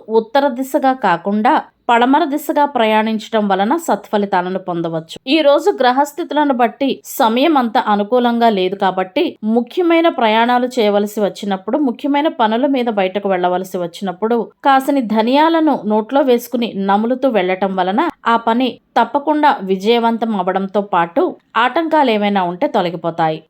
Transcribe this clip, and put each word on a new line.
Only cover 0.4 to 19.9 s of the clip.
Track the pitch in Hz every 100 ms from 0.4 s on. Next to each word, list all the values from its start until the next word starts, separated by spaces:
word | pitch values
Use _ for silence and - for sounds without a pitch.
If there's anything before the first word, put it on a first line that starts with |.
| 277 240
దిశగా | 269 302 262 262 196
కాకుండా | 170 202 208 214 208 - _ -
పడమర | 233 247 285 330
దిశగా | 294 - 294 285 277
ప్రయాణించటం | 220 214 220 220 - 220 208
వలన | 190 208 330 302
సత్ఫలితాలను | 208 - 208 202 185 180 190 185
పొందవచ్చు. | 170 170 165 160 - 262
ఈ | 320 285
రోజు | 294 349 -
గ్రహస్థితులను | 247 254 294 - 302 294 285 247
బట్టి | 233 - 269 - - -
సమయం | 226 233 320 285
అంత | 233 247 220
అనుకూలంగా | 202 208 254 240 233 233 196
లేదు | 185 196
కాబట్టి | 190 185 185 294 311 - 214 233
ముఖ్యమైన | 240 - 339 330 339 330
ప్రయాణాలు | 226 220 233 247 247 247
చేయవలసి | 208 202 208 220 196
వచ్చినప్పుడు, | - 202 190 220 294 269
ముఖ్యమైన | - 285 285 311 311
పనుల | 220 233 277 269
మీద | 240 202
బయటకు | 190 202 196
వెళ్ళవలసి | 180 180 180 185 185
వచ్చినప్పుడు | 170 - 196 175 220 233 - - 277
కాసిని | 269 269 277 214 220
ధనియాలను | 226 277 330 330 311 240 214
నోట్లో | 214 220 277 269
వేసుకుని | 240 - 240 226 196 190
నములుతూ | 202 226 254 269 214
వెళ్ళటం | 180 185 196 190
వలన | 180 214 339 - 233
ఆ | 226 -
పని | 233 262 - _ -
తప్పకుండా | - 285 302 302 294 - 190
విజయవంతం | 190 202